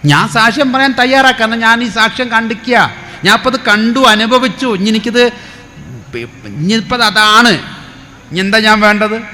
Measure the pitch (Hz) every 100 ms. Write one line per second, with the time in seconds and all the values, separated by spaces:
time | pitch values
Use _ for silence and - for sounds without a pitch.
0 | 147 147 214 240 226 226 269 254 269 247
1 | 254 262 262 247 220 226 226 233 240 220
2 | 220 - 247 226 226 220 - 233 147 -
3 | - - 185 214 254 254 - 208 226 240
4 | 254 214 220 254 254 170 262 196 202 220
5 | 240 240 240 233 - - - - - 120
6 | - 120 117 - 107 101 165 220 208 247
7 | 220 208 214 214 240 165 - - - -
8 | - - - 165 190 220 220 214 208 208
9 | 214 220 226